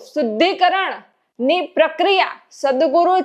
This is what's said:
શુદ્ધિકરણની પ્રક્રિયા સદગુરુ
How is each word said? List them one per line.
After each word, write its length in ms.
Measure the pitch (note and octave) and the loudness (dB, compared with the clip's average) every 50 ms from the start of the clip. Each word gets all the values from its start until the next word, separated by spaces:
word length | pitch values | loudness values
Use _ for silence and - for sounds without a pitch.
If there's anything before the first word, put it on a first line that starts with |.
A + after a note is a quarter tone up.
| - - - | -6 -8 -6
શુદ્ધિકરણની 1500 | D4+ C#4+ A3+ G#3+ G#3+ D#4+ F#4 G4 - - F4+ F4+ F#4+ F#4+ D#4 A3+ - G#3 _ _ _ _ _ _ - A#3+ C4+ E4 F4+ D#4 - - | -4 -4 -2 0 0 0 0 2 2 0 0 0 0 -2 -4 -6 -10 -14 _ _ _ _ _ _ -4 -2 0 0 0 -2 -2 0
પ્રક્રિયા 640 | C4+ D#4+ D#4 D#4 - F4+ G4 G4 F#4+ D4+ - - - _ _ - - | 0 0 0 0 0 0 2 2 2 0 -2 -4 -10 _ _ -12 -6
સદગુરુ 560 | - C4+ C4 B3+ D#4+ D4+ C4 E4+ F4 F4+ F#4 F#4 F4+ | -4 -2 0 0 0 2 2 2 2 2 2 0 0